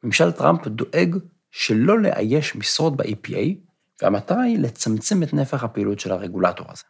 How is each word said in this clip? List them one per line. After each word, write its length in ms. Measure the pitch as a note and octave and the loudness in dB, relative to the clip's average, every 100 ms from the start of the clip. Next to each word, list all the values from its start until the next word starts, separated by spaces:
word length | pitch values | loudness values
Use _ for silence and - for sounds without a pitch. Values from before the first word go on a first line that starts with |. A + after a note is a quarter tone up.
ממשל 300 | A#2+ - E3+ | -2 2 2
טראמפ 360 | E3 - E3+ B2 | 4 2 2 -2
דואג 480 | A2 B2+ D#3+ F3 F#3 - _ _ | -8 -4 0 0 0 -8 _ _
שלא 500 | - - A2 C#3+ A3 | -8 -2 2 4 4
לאייש 560 | G#3 - G#2+ D3 D3 - | 4 0 0 0 0 -6
משרות 400 | G#2+ - D#3+ C#3 | -4 0 0 0
ב-E 300 | - G#2 - | -4 -6 -6
P 40 | |
A, 80 | F2+ A2 F#3+ _ _ _ _ | -2 -2 -2 _ _ _ _
והמטרה 400 | F#2+ G2+ - G3 | 0 0 0 0
היא 160 | B3 A3 | 2 2
לצמצם 640 | C3+ - - A2 - G3+ | 0 -2 -2 -2 0 0
את 120 | D#3 | 2
נפח 300 | D3 C3+ C#3+ | 0 0 -2
הפעילות 360 | A#2+ G#2 G2+ G2+ | -4 -2 -2 -2
של 120 | F#2 | -4
הרגולטור 540 | F#2 F#2+ F#2+ F2+ F2 - | -4 -4 -2 -2 -2 -14
הזה. 120 | - - | -18 -20